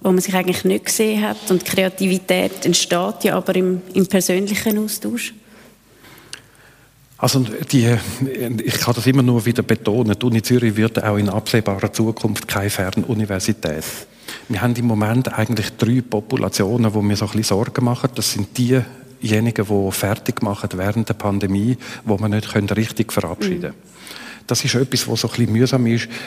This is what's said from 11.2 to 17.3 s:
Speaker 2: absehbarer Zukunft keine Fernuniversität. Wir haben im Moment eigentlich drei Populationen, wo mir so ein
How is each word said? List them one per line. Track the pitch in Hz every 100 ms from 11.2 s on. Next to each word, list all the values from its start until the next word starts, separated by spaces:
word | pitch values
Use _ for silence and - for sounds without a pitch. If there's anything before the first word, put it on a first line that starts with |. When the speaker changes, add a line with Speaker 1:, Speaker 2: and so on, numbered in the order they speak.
| 101
Speaker 2:
absehbarer | 101 - 117 104 98 107
Zukunft | - 113 113 110 101 -
keine | 104 101
Fernuniversität. | - 95 98 117 107 104 95 - 104 80 78 - - - - - - -
Wir | 107
haben | 123
im | 120
Moment | 117 107 107 120 127
eigentlich | - 110 107 101 -
drei | 107 127
Populationen, | 120 107 107 - 95 - 98 120 113
wo | 107
mir | 104 101
so |
ein | 104